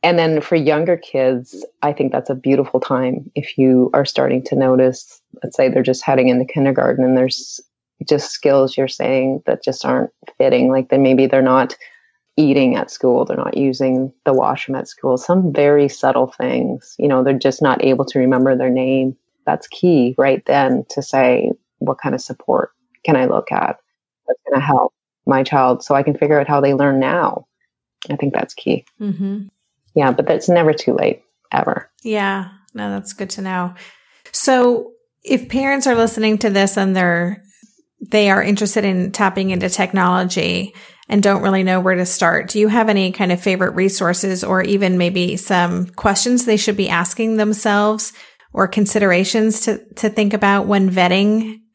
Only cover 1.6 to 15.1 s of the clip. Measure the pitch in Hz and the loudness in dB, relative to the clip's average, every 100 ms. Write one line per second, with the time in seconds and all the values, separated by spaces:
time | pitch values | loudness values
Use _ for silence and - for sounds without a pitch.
1.6 | - _ 143 147 135 135 - 131 135 135 | -18 _ -4 -2 -2 -2 -4 -4 2 2
2.6 | 135 131 - 127 127 131 139 - - - | 2 -2 0 -2 -2 -4 -6 -8 -6 2
3.6 | 131 127 123 - 135 - 135 131 - 135 | 4 6 4 2 0 0 0 0 -2 0
4.6 | 131 127 131 127 - - _ - 117 - | 2 4 2 0 -16 -20 _ -14 -8 0
5.6 | 131 131 127 127 - 131 127 123 127 151 | 2 2 0 0 0 2 4 2 0 0
6.6 | 139 131 135 131 127 131 131 - - - | 0 2 0 2 2 2 0 -2 -12 -18
7.6 | _ _ _ _ 151 147 - - 147 139 | _ _ _ _ -2 -2 -2 -2 2 4
8.6 | 135 - 135 - - 131 131 143 - - | 2 0 -4 -2 -2 0 0 -2 -4 -4
9.6 | - 131 127 131 - _ - _ 131 123 | -4 -6 -2 -2 -4 _ -20 _ 0 2
10.6 | 127 135 131 135 135 131 135 135 131 131 | 2 0 0 2 4 4 4 4 4 2
11.6 | 127 - - _ _ _ _ - 151 143 | 2 -6 -20 _ _ _ _ 0 2 4
12.6 | 131 127 - - 131 123 - 143 - - | 2 0 -6 -2 0 2 0 -4 -4 -2
13.6 | 139 131 135 127 135 _ - 131 131 139 | -2 0 -2 0 -4 _ 0 2 0 -2
14.6 | - 135 - - 139 | -6 -8 -10 -6 -2